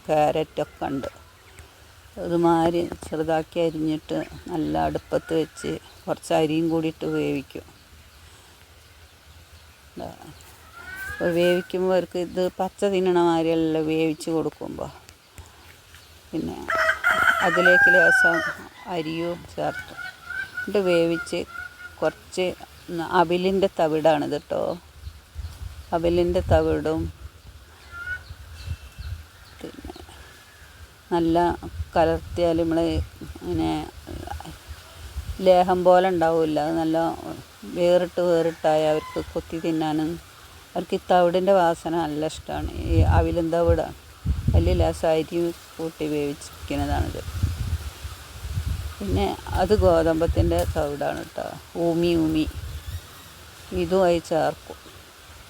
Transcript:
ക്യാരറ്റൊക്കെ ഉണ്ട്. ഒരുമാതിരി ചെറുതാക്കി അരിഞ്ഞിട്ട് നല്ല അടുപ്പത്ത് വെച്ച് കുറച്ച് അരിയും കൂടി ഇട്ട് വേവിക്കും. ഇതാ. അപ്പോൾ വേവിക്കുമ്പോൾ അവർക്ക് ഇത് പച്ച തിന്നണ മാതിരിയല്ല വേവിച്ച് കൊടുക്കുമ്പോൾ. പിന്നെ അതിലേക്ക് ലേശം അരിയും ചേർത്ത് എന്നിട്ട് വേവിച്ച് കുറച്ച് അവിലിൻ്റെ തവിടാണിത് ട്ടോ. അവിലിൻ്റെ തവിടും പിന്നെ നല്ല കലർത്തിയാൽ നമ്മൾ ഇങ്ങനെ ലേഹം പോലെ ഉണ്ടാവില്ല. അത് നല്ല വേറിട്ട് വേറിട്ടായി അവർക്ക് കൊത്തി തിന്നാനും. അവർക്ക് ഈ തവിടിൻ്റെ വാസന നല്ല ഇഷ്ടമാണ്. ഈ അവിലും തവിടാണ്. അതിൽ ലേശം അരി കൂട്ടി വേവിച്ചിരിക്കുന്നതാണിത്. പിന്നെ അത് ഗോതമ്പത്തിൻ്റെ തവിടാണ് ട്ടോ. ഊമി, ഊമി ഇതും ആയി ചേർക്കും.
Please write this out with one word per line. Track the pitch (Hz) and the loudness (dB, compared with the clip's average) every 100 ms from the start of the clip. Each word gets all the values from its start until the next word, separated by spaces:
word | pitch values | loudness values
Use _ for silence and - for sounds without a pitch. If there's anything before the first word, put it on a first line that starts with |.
| - | 0
ക്യാരറ്റൊക്കെ | 156 151 160 156 - 147 - 160 | 2 2 2 -2 -4 -8 -6 -6
ഉണ്ട്. | 139 - - - - - - - - - - - 208 | -4 -6 -12 -20 -20 -20 -20 -20 -20 -20 -20 -20 -10
ഒരുമാതിരി | 175 170 170 165 170 170 175 - | -2 4 4 6 4 2 -2 -8
ചെറുതാക്കി | - 156 160 160 160 175 165 | -6 -4 0 -2 -2 -2 -2
അരിഞ്ഞിട്ട് | 156 156 151 - 160 - - - | 0 -2 -2 -4 -6 -6 -12 -6
നല്ല | 170 151 156 156 | -4 -2 0 0
അടുപ്പത്ത് | 151 - 151 - 160 | -2 -4 -4 -2 -2
വെച്ച് | 151 - 147 156 - - 185 | -2 -6 -8 -8 -12 -12 -6
കുറച്ച് | - - 165 | -6 0 2
അരിയും | 156 160 165 | 2 2 0
കൂടി | 165 160 | 0 -2
ഇട്ട് | 160 156 156 | -4 -4 -2
വേവിക്കും. | 147 143 131 - - - - - - - - - - - - - - - - - - - - - - - - | -2 -4 -6 -14 -16 -20 -20 -20 -20 -20 -20 -20 -20 -20 -20 -20 -20 -20 -20 -20 -20 -20 -20 -20 -20 -20 -20
ഇതാ. | - - - - - - - - - - - - | -16 -16 -16 -20 -20 -20 -20 -20 -18 -16 -12 -10
അപ്പോൾ | - 175 170 | -4 0 4
വേവിക്കുമ്പോൾ | 175 180 180 180 185 185 | 4 2 0 -2 0 0
അവർക്ക് | 175 180 175 | 0 -4 -4
ഇത് | 185 180 - | -2 -2 -2
പച്ച | 190 - 202 190 | -6 -2 0 2
തിന്നണ | 185 175 175 | 2 4 4
മാതിരിയല്ല | 165 165 165 160 156 156 | 2 2 2 0 0 0
വേവിച്ച് | 160 160 156 - 160 | 0 0 -2 -2 -2
കൊടുക്കുമ്പോൾ. | 147 - - - 147 - - - _ - - - - - - - - - - | -2 -6 -10 -8 -10 -12 -20 -20 _ -20 -20 -20 -20 -20 -20 -20 -20 -20 -10
പിന്നെ | 330 - - - 659 640 - - - - - | -8 -6 -8 -4 0 0 0 0 2 2 2
അതിലേക്ക് | 190 175 175 180 170 | 2 4 6 6 8
ലേശം | - 170 175 170 170 - - - - 214 | 8 6 6 4 2 -2 -8 -16 -16 -8
അരിയും | 175 156 165 170 175 - | -6 -4 -4 -4 -6 -10
ചേർത്ത് | - 151 1077 807 - - - - 1077 1077 1077 | -6 -6 -6 -10 -12 -14 -14 -10 -10 -8 -8
എന്നിട്ട് | 1077 208 180 | -2 0 2
വേവിച്ച് | 170 165 165 - 175 - - - - - - | 4 2 0 -4 -8 -8 -12 -14 -16 -20 -4
കുറച്ച് | 156 - - - 180 - - - - 170 160 180 | -4 -4 -8 -4 -4 -4 -14 -18 -10 -8 0 2
അവിലിൻ്റെ | 165 180 185 196 190 - | 2 2 0 2 0 2
തവിടാണിത് | 160 156 156 151 135 147 | 0 2 4 4 0 -4
ട്ടോ. | - 151 - 175 - - - - - - - - - - - 170 | -4 -4 -4 -6 -12 -18 -18 -18 -16 -12 -12 -12 -14 -14 -6 -2
അവിലിൻ്റെ | 170 175 175 180 - | 0 2 2 0 2
തവിടും | 160 160 156 151 160 170 - - - - - - - - 1077 719 1077 - - - - - - - - - - - - - - | 4 4 0 -2 -2 -4 -10 -18 -20 -20 -20 -20 -20 -20 -14 -10 -10 -12 -18 -18 -14 -12 -12 -14 -14 -12 -12 -14 -20 -20 -16
പിന്നെ | - - - - - - - - - - - - - - - | -16 -14 -16 -16 -20 -20 -20 -20 -20 -20 -20 -20 -20 -20 -4
നല്ല | 170 165 170 175 - 175 - - 180 | 0 2 4 2 0 -8 -10 -2 2
കലർത്തിയാൽ | 160 165 - 175 170 165 | 2 2 -4 0 0 2
നമ്മൾ | 165 165 | 0 0
ഇങ്ങനെ | 165 160 - - - - 175 165 160 156 156 - - - - - - - - - - - - - - - 185 | 0 -2 -4 -10 -18 -12 -6 -2 -2 -4 -8 -14 -14 -12 -10 -12 -14 -16 -16 -18 -18 -18 -14 -10 -10 2 6
ലേഹം | 180 180 180 180 | 6 6 4 6
പോലെ | 180 190 | 6 6
ഉണ്ടാവില്ല. | 175 165 165 160 151 151 | 4 4 4 2 0 0
അത് | 165 | 0
നല്ല | 160 160 165 - - - - - 208 175 | 0 0 0 -4 -10 -12 -16 -18 -10 0
വേറിട്ട് | 175 180 180 - 180 | 4 4 2 0 2
വേറിട്ടായി | 165 165 165 160 156 156 | 2 2 0 2 4 2
അവർക്ക് | 156 - 165 - | 0 -2 -8 -6
കൊത്തി | 170 - 165 170 | -8 -6 -6 -2
തിന്നാനും. | 160 156 156 156 170 - - - - - | -2 0 -2 -2 -6 -12 -20 -20 -20 -10
അവർക്ക് | 185 185 190 | -8 -4 -4
ഈ | - | 4
തവിടിൻ്റെ | 180 175 180 185 196 | 4 6 4 4 4
വാസന | 170 170 165 170 | 4 2 -2 -2
നല്ല | 156 151 156 | -2 -2 -4
ഇഷ്ടമാണ്. | - - 147 147 - - | -6 -8 -6 -6 -6 2
ഈ | 165 156 165 | 4 6 4
അവിലും | 165 165 165 170 | 2 0 0 2
തവിടാണ്. | 170 165 - - - - - - - | 4 2 0 -8 -20 -6 -4 -2 2
അതിൽ | - 170 185 | 4 4 4
ലേശം | 160 170 165 | 2 2 2
അരി | 160 156 170 170 170 - | 2 0 -2 -2 -4 -12
കൂട്ടി | - 165 - 151 | -10 -8 -4 -2
വേവിച്ചിരിക്കുന്നതാണിത്. | 147 143 147 - - - 143 143 143 - - - - - - - - - - - - - - - - - - - - | -2 -2 -4 -12 -12 -6 -4 -2 -2 -2 -6 -8 -4 -2 -2 -4 -4 -6 -14 -14 -16 -18 -14 -8 -6 -4 -4 -6 -8
പിന്നെ | 202 196 190 - - 190 | -2 0 0 -4 -4 0
അത് | 180 208 | 2 4
ഗോതമ്പത്തിൻ്റെ | 185 165 160 160 165 185 175 170 175 | 6 6 4 2 2 2 2 2 0
തവിടാണ് | 165 147 143 143 160 160 | -2 -4 -4 -4 -6 -8
ട്ടോ. | - - - - 175 | -10 -10 -10 -10 -2
ഊമി, | 170 165 175 170 | 0 2 2 2
ഊമി | 160 156 151 - - - - - - - - - - - - 180 | 2 0 -2 -4 -10 -12 -12 -12 -14 -20 -20 -20 -20 -20 -8 -4
ഇതും | 170 185 180 | 0 4 4
ആയി | 170 - | 2 0
ചേർക്കും. | 160 143 151 - - - - - - - - | 0 0 -2 -10 -18 -20 -20 -20 -20 -20 -20